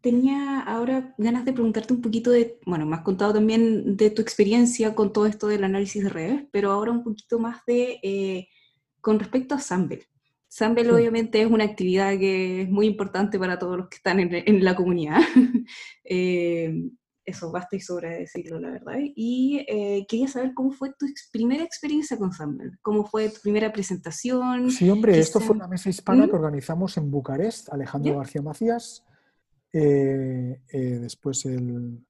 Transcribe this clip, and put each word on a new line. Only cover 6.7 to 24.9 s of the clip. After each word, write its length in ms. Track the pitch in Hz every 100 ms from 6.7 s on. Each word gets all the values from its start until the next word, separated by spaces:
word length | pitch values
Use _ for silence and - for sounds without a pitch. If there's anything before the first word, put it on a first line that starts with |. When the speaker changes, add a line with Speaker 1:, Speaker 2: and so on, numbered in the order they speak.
Speaker 1:
ahora 180 | 202 214
un 140 | 240
poquito 340 | 240 214 _ 233
más 220 | 226 240 -
de, 320 | 240 247 240
eh, 460 | 196 196 196 185 185 _ _ _ _ _
con 180 | - 214
respecto 360 | 208 262 254
a 60 | 285
Samvel. 420 | - 180 165 - _ _ _ _ _
Samvel 380 | - 220 233 233
Speaker 2:
Sí. 60 |
Speaker 1:
obviamente 480 | 233 233 226 226 214
es 100 | 220
una 140 | 220
actividad 540 | 208 208 185 185 196 196
que 440 | 196 190 185 185
es 60 | 190
muy 160 | 196 214
importante 520 | 208 196 185 202 202
para 200 | 185 180
todos 200 | 180 180
los 100 | 185
que 80 | -
están 240 | 196 185
en, 100 | 175
en 300 | 175 185 208
la 100 | 185 185
comunidad. 440 | 180 180 151 165
<laughs> 480 | 320 254 254 233 - - - -
Eh, 880 | - 185 185 180 175 170 165 160 170 - _ _
eso 280 | - 185 170
basta 240 | 170 185 196
y 40 |
sobra 300 | - 175 170
decirlo, 480 | 165 175 180 165 165
la 140 | 170
verdad. 240 | 170 - 254
Y, 680 | 285 254 226 254 262 285 -
eh, 360 | 214 202 202 196
quería 180 | 226 269
saber 260 | 262 262
cómo 180 | 254 262
fue 200 | 269 269 269
tu 80 | 285
ex-, 240 | - -
primera 300 | 220 233 277
experiencia 560 | 330 - 294 302 302 226
con 140 | 190
Samvel. 400 | 185 156 147 - 180
¿Cómo 240 | - 208 208
fue 220 | 220 214
tu 120 | 214
primera 320 | 208 208 220
presentación? 960 | 214 196 180 165 160 247 254 254 247 254
Speaker 2:
Sí, 180 | 254 180